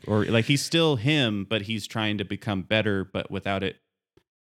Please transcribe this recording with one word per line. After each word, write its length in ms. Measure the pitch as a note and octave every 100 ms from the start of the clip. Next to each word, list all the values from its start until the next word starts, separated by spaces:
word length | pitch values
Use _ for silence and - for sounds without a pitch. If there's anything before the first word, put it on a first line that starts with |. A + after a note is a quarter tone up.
| -
or, 180 | G#2+ -
like, 200 | A2+ A2+
he's 140 | C#3
still 340 | - E3 D#3+ C#3
him, 500 | A#2 D#3 A#2+ G#2 F#2
but 140 | A2
he's 240 | G2 A2+ -
trying 320 | A2+ G#2+ G#2
to 60 | F#2+
become 340 | G2+ - G2
better, 420 | F2 A2 G#2+ G2
but 260 | F#2 F#2+ -
without 320 | G2 G2+ G2
it 140 | F#2+ - _ _ _ _ _ _